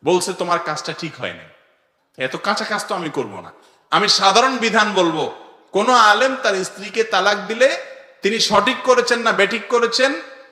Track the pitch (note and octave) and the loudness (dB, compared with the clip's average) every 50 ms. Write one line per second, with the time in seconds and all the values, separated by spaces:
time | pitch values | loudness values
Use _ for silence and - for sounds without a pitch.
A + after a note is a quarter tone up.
0 | - D#3 F3+ F3+ F3 G3+ F3+ - F3+ F3 F3 E3 - D#3 D3+ D3 - - D#3+ - | -2 0 0 2 0 -2 -4 -4 -2 -2 -2 -2 -2 -4 -8 -8 -6 -10 -10 -8
1 | E3+ D#3+ - - B2 F2+ F2 E2 - - _ _ _ _ _ _ _ _ _ _ | -10 -10 -10 -8 -8 -8 -8 -10 -18 -20 _ _ _ _ _ _ _ _ _ _
2 | _ _ _ - C3 B2+ - - - D#3 G#3+ G#3+ A3 - G#3+ G3+ - - G#3 F#3+ | _ _ _ -8 -6 -6 -6 -6 -4 -4 -4 -4 -4 -6 -6 -8 -6 -6 -6 -6
3 | E3+ D3+ - D3 A#2+ G#2 G2 F#2 E2+ - - - _ _ _ _ _ - - E3 | -6 -6 -6 -6 -6 -6 -8 -14 -16 -18 -20 -20 _ _ _ _ _ -2 0 0
4 | G#3 G3 - - G3 G3 G3 A3+ B3 C4+ C4 A#3 A3+ A3 G3+ A3+ G#3 G#3 G3+ F#3 | 2 2 0 2 4 4 4 4 4 2 0 0 -2 0 2 2 0 2 2 2
5 | F3 E3 D#3+ D#3 C3 - - - - - - _ _ _ - F#3+ G#3+ B3 B3+ A#3+ | 2 2 2 -2 -4 -4 -6 -10 -20 -20 -20 _ _ _ -2 -2 2 4 4 6
6 | A3 G#3 G#3 G#3+ B3+ C4+ C4 - - A3 G3 F#3 F#3 - - - G3 G3+ - A3+ | 6 6 6 4 2 0 0 0 -2 -2 -2 -2 -4 -6 -10 -14 -16 -8 -2 -2
7 | A3 - G3+ F#3 F#3 G3+ G#3 G3+ F#3 F#3+ A3+ A#3 B3+ D4 E4+ - - - - - | -2 0 0 0 2 2 0 0 -4 -6 0 2 2 2 2 0 -8 -14 -18 -20
8 | - - - _ - G3 A3+ G#3+ - - G#3+ G3+ G3+ B3+ B3 - - B3+ B3 A#3+ | -20 -20 -16 _ -2 -2 0 0 0 2 2 2 4 2 0 -2 2 2 4 4
9 | A#3+ - A#3+ A#3 A3+ A3+ G3 F3+ G3+ F#3+ A3+ A3 - - A#3+ A#3+ A#3 A3 - - | 4 2 0 0 0 0 2 2 2 0 0 -4 -4 0 0 0 0 2 0 0
10 | B3+ C4+ D4 E4 - - - - - - | 0 0 0 -2 -10 -14 -20 -20 -20 -18